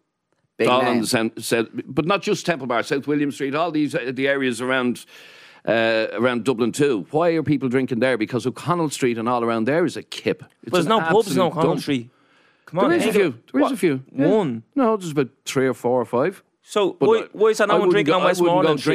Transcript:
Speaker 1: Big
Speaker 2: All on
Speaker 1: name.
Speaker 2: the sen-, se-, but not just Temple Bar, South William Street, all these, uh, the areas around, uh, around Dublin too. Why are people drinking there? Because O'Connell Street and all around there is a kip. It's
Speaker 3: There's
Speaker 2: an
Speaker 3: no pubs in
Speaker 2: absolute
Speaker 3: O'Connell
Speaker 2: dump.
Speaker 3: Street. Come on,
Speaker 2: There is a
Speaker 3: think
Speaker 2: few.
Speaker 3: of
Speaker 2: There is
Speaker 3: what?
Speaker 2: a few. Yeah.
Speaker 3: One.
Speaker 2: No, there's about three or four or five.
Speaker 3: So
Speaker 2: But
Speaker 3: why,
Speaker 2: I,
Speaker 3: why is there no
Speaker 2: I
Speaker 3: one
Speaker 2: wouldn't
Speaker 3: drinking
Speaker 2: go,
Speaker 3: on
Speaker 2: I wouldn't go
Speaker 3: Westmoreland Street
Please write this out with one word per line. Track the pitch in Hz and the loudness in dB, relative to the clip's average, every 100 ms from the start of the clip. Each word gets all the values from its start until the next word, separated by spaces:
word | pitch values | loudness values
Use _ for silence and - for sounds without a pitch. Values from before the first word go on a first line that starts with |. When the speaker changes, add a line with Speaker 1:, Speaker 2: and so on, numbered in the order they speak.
| _ _ _ _ _ - | _ _ _ _ _ -2
Speaker 1:
Big | 113 | 2
Speaker 2:
All | 127 | 2
on | 127 | 2
Speaker 1:
name. | 120 | 0
Speaker 2:
the | 107 | 0
sen-, | 120 113 117 | 0 -2 -4
se-, | 113 117 113 117 - | -2 -2 -2 -6 -8
but | 131 156 | -4 0
not | 196 | 0
just | - 196 - | -2 -4 -2
Temple | 160 131 | -4 -2
Bar, | 117 | -2
South | 104 143 131 | -2 -4 -2
William | 147 143 | -2 -2
Street, | 123 139 | -4 -4
all | 143 175 | -2 -2
these, | 156 147 | -2 -2
uh, | 135 120 | -2 -6
the | 127 135 | -2 0
areas | 139 131 113 | 0 0 -2
around, | 127 131 123 113 - - - - - - - | -2 0 0 -2 -8 -20 -20 -20 -20 -10 -2
uh, | 113 113 113 110 | 2 2 2 -2
around | 104 123 120 | 0 0 0
Dublin | 120 120 117 | -2 0 0
too. | 90 147 113 78 | 0 0 0 -2
Why | 151 175 | 0 0
are | 165 | 0
people | 151 143 131 | 0 -2 0
drinking | 131 127 120 | -2 -2 0
there? | 127 120 | 0 0
Because | 110 120 123 | 0 -2 -4
O'Connell | - 135 175 156 | -6 -2 -2 -2
Street | - 127 113 | 0 -2 0
and | 113 | -2
all | 123 | 0
around | 117 117 110 | 0 0 0
there | 156 | 0
is | 170 110 | 0 -4
a | |
kip. | - - - - - _ | -12 -8 -4 -4 -6 _
It's | - | -4
Speaker 3:
There's | 180 170 | -2 2
Speaker 2:
an | |
Speaker 3:
no | 220 | 0
pubs | 165 202 202 | 2 2 2
in | |
Speaker 2:
absolute | - 175 | 0 0
Speaker 3:
O'Connell | 151 165 | 0 0
Speaker 2:
dump. | 147 | 0
Speaker 3:
Street. | 135 135 117 _ _ _ _ _ - | -2 -4 -6 _ _ _ _ _ -10
Come | 165 | -2
on, | 247 | 0
Speaker 2:
There | 339 | 2
is | |
a | 220 | 2
Speaker 3:
think | 208 | 2
Speaker 2:
few. | 175 | 0
Speaker 3:
of | 117 _ | -2 _
Speaker 2:
There | 262 | 0
is | |
Speaker 3:
what? | 269 | 0
Speaker 2:
a | 262 | 0
few. | 175 131 135 | 0 0 -4
Yeah. | 127 151 | -2 2
Speaker 3:
One. | 214 165 117 - | 2 0 -4 -6
Speaker 2:
No, | 285 240 220 | 0 0 0
there's | 175 | -2
about | 151 131 _ | -2 -2 _
three | - 139 131 | -6 0 0
or | |
four | 120 120 127 | 0 0 0
or | |
five. | 113 120 160 196 _ _ | 0 0 -2 -4 _ _
Speaker 3:
So | - 208 185 | -6 0 0
Speaker 2:
But | - 170 | 2 2
Speaker 3:
why, | 220 | 2
Speaker 2:
I, | 185 | 0
Speaker 3:
why | - 220 | 0 2
is | 220 | 4
there | 208 | 2
no | |
Speaker 2:
I | 208 | 2
Speaker 3:
one | 196 | 4
Speaker 2:
wouldn't | 196 151 | 2 2
Speaker 3:
drinking | |
Speaker 2:
go, | 185 | 2
Speaker 3:
on | |
Speaker 2:
I | 180 | 2
wouldn't | 185 | 2
go | 175 | 2
Speaker 3:
Westmoreland | 175 160 147 | 4 2 2
Street | 143 | 0